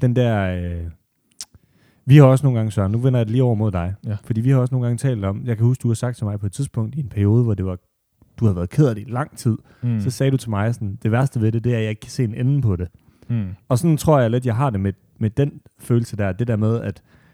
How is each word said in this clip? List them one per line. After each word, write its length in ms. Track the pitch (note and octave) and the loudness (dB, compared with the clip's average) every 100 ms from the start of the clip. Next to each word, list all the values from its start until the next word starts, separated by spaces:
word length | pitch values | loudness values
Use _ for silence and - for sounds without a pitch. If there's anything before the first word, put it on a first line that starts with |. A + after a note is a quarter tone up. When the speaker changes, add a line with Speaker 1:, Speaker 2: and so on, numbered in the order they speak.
Speaker 1:
Den 160 | B2+ A#2+ | 0 2
der, 240 | A#2+ G#2+ F#2+ F2+ F2 E2+ | 2 0 -2 -4 -6 -6
øh, 100 | E2+ E2 _ _ _ - - _ _ _ _ _ | -10 -12 _ _ _ -20 -20 _ _ _ _ _
vi 120 | - C#3+ | 6 8
har 80 | |
også 220 | C3+ C3 C#3 | 10 8 2
nogle 120 | A#2+ | 0
gange, 120 | A2 | -2
Søren, 200 | G#2+ G2 | 0 0
nu 60 | A2 | 0
vender 200 | C3 B2+ | 0 0
jeg 60 | A2 | 0
det 60 | |
lige 100 | A#2+ | 0
over 120 | B2+ | 2
mod 180 | A2 G#2+ | 2 0
dig. 220 | F#2 F2 G2 - | -2 -4 -6 -8
Speaker 2:
Ja. 100 | G2+ | -8
Speaker 1:
Fordi 160 | - A2 | -6 -2
vi 100 | A#2+ | 2
har 80 | C3+ | 2
også 160 | B2 | 2
nogle 120 | B2+ A#2+ | -2 -2
gange 120 | A#2+ | -2
talt 260 | C#3 A#2+ | -2 -2
om, 200 | G2 G2+ | -2 -4
jeg 120 | B2+ A2 | -4 0
kan 100 | A#2 | 0
huske, 160 | B2+ | 2
du 60 | A#2+ | 0
har 60 | |
sagt 220 | A2+ B2 B2 | -2 -4 -4
til 80 | G#2 | -6
mig 140 | G2+ | -4
på 60 | G2+ | -6
et 60 | |
tidspunkt 420 | - C#3 - A2 | -6 -6 -6 -6
i 60 | C3+ | -6
en 80 | B2 | -6
periode, 360 | G#2 G2+ A2+ | 0 4 4
hvor 100 | A#2+ | 2
det 100 | G2 F#2+ | 0 -4
var, 120 | F2+ _ _ _ _ _ - | -8 _ _ _ _ _ -2
du 40 | |
havde 120 | A2+ F2 | 0 0
været 140 | F2+ | -2
ked 160 | - D3+ | 2 0
af 60 | |
det 140 | G#2+ G#2 | 0 -8
i 20 | |
lang 260 | A#2+ D3 - | -8 -8 -6
tid, 200 | B2 A2 - _ | -4 -4 -6 _
Speaker 2:
Mm. 180 | B2 A2+ | -4 -2
Speaker 1:
så 100 | G#2 | -2
sagde 200 | - C3+ | -2 0
du 40 | C3+ | 0
til 140 | A#2 | -2
mig 240 | G2+ G#2+ | -2 -2
sådan, 240 | A#2+ G#2 G2 | -2 -6 -6
"Det 80 | A2+ | -2
værste 280 | A2+ C3+ - | 0 0 0
ved 120 | A2 | 0
det, 120 | A2+ | 0
det 80 | A2+ | -2
er, 40 | A#2+ | -2
at 60 | |
jeg 80 | A2 | -2
ikke 100 | G#2+ | -6
kan 100 | - | -8
se 140 | - | -4
en 100 | A#2+ | -4
ende 280 | G#2 B2+ C#3+ | -2 0 0
på 140 | A#2 F2+ | 0 -2
det." 120 | F2 _ _ _ - | -4 _ _ _ -6
Speaker 2:
Mm. 260 | A#2 G2 F#2+ - | -6 -6 -8 -4
Speaker 1:
Og 100 | B2 | 0
sådan 180 | E3+ D3+ | 2 0
tror 220 | - D3+ | 2 2
jeg 100 | A#2 | 2
lidt, 160 | A#2+ B2 | 0 -2
jeg 100 | A2+ | -2
har 140 | C#3+ | -2
det 100 | G2+ | 0
med, 120 | G2 F#2+ _ - | -2 -4 _ -4
med 120 | A2 | -2
den 300 | - C#3+ - - _ | 0 -2 -4 -20 _
følelse 380 | - A#2+ A#2 G#2 | -2 0 0 -4
der, 160 | G2+ | -4
det 140 | F#2 A#2+ | -4 -2
der 100 | A2 | 0
med, 240 | G#2+ A#2 | 0 -2
at, 220 | G#2+ - _ _ _ | -4 -10 _ _ _